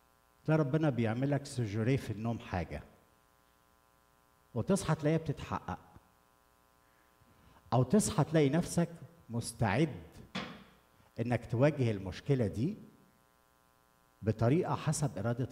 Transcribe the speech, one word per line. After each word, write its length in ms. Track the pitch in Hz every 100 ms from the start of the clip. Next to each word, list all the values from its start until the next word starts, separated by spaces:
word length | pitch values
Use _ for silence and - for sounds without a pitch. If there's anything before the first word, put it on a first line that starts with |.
| _ _ _ _
تلاقي 140 | - 156
ربنا 320 | 139 156 156
بيعمل 400 | 120 110 117 139
لك 160 | 139 -
سجوري 500 | 123 107 110 113 135
في 160 | -
النوم 260 | 104 117 110
حاجة، 440 | - 92 82 73 - - _ _ _ _ _ _ _ _ _ _ _ _ _ _ _
وتصحى 400 | 117 - 190 -
تلاقيها 240 | 156 147 160
بتتحقق، 600 | 160 - - 98 - 87 - - _ _ _ _ _ _ _ _ _ _ _ _ - - - - -
أو 100 | 123
تصحى 420 | 123 208 - -
تلاقي 240 | 139 160 139
نفسك 400 | 160 170 170 165 - - - -
مستعد 720 | 117 - - 110 117 156 107 - - - - - - - - _ _ _ -
إنك 260 | 117 117 -
تواجه 440 | 117 147 151 117
المشكلة 560 | 101 92 - - 131 101
دي 300 | 87 160 214 - - _ _ _ _ _ _ _ _ _ _ _ _
بطريقة 520 | 101 - 120 170 -
حسب 440 | - 156 - 143 -
إرادة 300 | 110 120 127